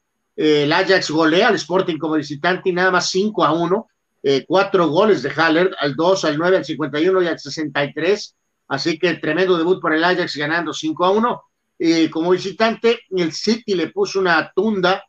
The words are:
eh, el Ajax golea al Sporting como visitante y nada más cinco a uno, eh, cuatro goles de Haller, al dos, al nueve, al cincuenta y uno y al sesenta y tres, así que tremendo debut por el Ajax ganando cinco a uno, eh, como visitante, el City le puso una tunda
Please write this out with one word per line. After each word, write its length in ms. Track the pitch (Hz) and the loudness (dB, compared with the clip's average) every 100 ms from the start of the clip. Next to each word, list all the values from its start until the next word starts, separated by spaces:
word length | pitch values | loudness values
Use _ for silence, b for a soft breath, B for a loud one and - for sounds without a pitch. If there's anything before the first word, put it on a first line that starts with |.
| _ _ _ - | _ _ _ -2
eh, 280 | 151 147 | 2 2
el 100 | 143 | 2
Ajax 380 | 170 190 185 - | 2 2 0 0
golea 380 | 156 160 170 233 | 0 2 4 2
al 60 | 196 | 0
Sporting 440 | - 185 180 151 | 0 -2 -2 -4
como 160 | 160 156 | -2 -4
visitante 540 | 143 143 175 180 185 | -4 -4 -2 -2 -2
y 40 | |
nada 160 | 175 185 | 0 2
más 220 | 180 175 | 2 0
cinco 340 | 185 208 175 147 | -2 -2 0 0
a 60 | |
uno, 360 | 165 170 202 - _ _ _ | 2 0 -2 -4 _ _ _
eh, 200 | 139 139 - | -2 0 2
cuatro 400 | 185 190 180 160 | 0 2 2 2
goles 340 | 156 214 160 | 2 2 2
de 80 | 131 | -2
Haller, 460 | 143 165 160 185 - | 0 2 2 0 0
al 160 | 143 135 | -4 0
dos, 300 | 175 190 165 | 0 2 0
al 140 | 151 | 0
nueve, 180 | 175 190 | 2 2
al 80 | 151 | 0
cincuenta 340 | 135 151 147 | -6 -6 -2
y 80 | 175 | 0
uno 140 | 190 | 2
y 60 | 175 | 0
al 120 | 143 | -4
sesenta 440 | 143 160 151 143 | -8 -8 -6 -4
y 100 | 143 | -4
tres, 420 | 151 165 208 - _ _ _ - | -2 -2 -2 -4 _ _ _ -8
así 300 | 135 165 160 | -4 -4 -2
que 160 | 175 156 | -2 -2
tremendo 400 | 151 160 185 175 | -2 0 2 2
debut 240 | 165 185 | 2 0
por 140 | 160 | 0
el 100 | 156 | 0
Ajax 320 | 175 160 165 143 | 2 0 -2 -4
ganando 360 | 147 165 156 | -4 -4 -4
cinco 320 | 131 156 151 180 | -6 -6 -2 0
a 60 | |
uno, 320 | 208 240 - - _ _ - | 2 0 -4 -10 _ _ -4
eh, 320 | 165 165 156 | 0 2 0
como 220 | 165 175 | 0 0
visitante, 680 | 180 185 180 226 220 226 233 - | 0 -2 -2 -2 0 0 0 -2
el 200 | 185 160 | -2 -2
City 440 | 151 208 226 - 180 | -2 -2 -2 0 -2
le 160 | 160 | -2
puso 280 | 196 190 196 | -2 -2 0
una 320 | 180 160 156 - | 2 2 0 -2
tunda 480 | 214 202 175 190 | 0 2 0 0